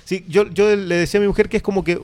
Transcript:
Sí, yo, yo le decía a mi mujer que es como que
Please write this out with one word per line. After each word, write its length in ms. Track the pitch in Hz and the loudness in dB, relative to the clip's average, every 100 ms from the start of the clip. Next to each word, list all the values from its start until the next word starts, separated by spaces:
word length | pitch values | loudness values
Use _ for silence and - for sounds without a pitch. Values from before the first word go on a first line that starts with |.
Sí, 200 | - - 180 | -8 -8 -2
yo, 180 | 180 202 | 0 0
yo 260 | 170 208 208 | 2 2 2
le 180 | 185 | 0
decía 240 | 175 165 202 | -2 0 0
a 40 | |
mi 40 | 202 | 2
mujer 220 | 185 208 | 0 0
que 80 | 214 | -2
es 60 | |
como 200 | - 196 | -2 -2
que 160 | 165 175 | -2 -2